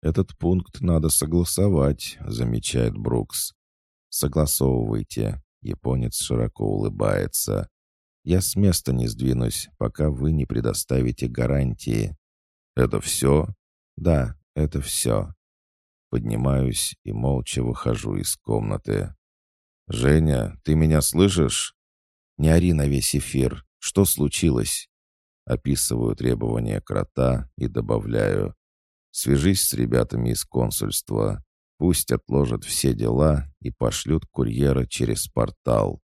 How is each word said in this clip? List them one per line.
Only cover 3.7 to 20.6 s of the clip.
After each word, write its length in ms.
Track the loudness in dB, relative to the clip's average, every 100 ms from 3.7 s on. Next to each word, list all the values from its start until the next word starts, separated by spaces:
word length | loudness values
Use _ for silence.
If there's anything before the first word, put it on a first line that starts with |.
| _ _ _ _
«Согласовывайте», 1300 | -4 -2 2 0 2 2 2 0 -2 -4 -4 -4 -4 -12 _
японец 600 | -10 -6 -2 -2 -2 -4
широко 440 | -4 -2 -2 -2 -4
улыбается. 1040 | -2 -4 -2 0 0 -2 -4 -4 -4 -4 _ _ _ _ _
«Я 180 | 0 0
с 140 | 0 2
места 380 | 2 2 0
не 140 | -2 -2
сдвинусь, 600 | -2 0 0 0 -4 -10 _
пока 320 | -6 0 -2
вы 220 | 0 0
не 140 | 0 0
предоставите 800 | -2 -2 -4 -2 0 0 -2 -6
гарантии». 880 | -2 0 0 0 -2 -2 -2 -2 -8 _ _ _ _ _ 0
«Это 240 | 0 0
все?» 460 | -4 0 4 4 2 -8 _ _ _ -4
«Да, 420 | 2 2 2 -6 _ -2
это 260 | -2 -2
все». 520 | -4 -4 0 0 -2 -12 _ _ _ _ _ _ _
Поднимаюсь 840 | -4 -2 0 2 2 2 -2 -6 -8
и 80 | -8
молча 520 | -4 0 -2 -2 -4
выхожу 520 | -4 -2 -2 -2 -2 -4
из 200 | -4 -6
комнаты. 800 | -4 -2 -2 -6 -2 -2 -2 -10 _ _ _ _ _ _ _
«Женя, 720 | 0 4 6 4 2 -2 -6